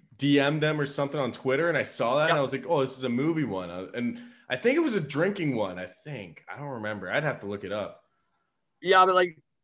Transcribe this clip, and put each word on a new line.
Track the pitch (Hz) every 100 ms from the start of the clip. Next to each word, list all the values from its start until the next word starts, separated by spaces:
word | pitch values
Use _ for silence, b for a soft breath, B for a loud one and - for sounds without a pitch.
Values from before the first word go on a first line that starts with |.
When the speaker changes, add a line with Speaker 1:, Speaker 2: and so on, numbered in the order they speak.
| _ -
Speaker 1:
D | 139 143
M | 139 151
them | 151 151
or | 139
something | 147 139 147
on | 127
Twitter, | - 131 135 170
and | 147
I |
saw | 104 - 117 139
that, |
and | 160
Speaker 2:
Yep. | 160
Speaker 1:
I |
was | 131
like, | 131 120
"Oh, | 160
this | 131 131
is |
a | 127
movie | 120 151 160
one." | 127 95 87
Uh, | 90 95
and | 120 120 - B B B
I | -
think | 226 294
it |
was | 311 208
a |
drinking | 147 - 185 196 156 120
one. | 98 90
I | 92 - 156
think. | 135 92 80 -
I | 101
don't | 143
remember. | 120 107 104 92
I'd | 123
have | 151 -
to | 101
look | 101 92
it |
up. | 104 90 - _ _ _ _ _ _ _ _
Speaker 2:
Yeah, | 175 190 185
but, |
like, | 185 180 160 _ _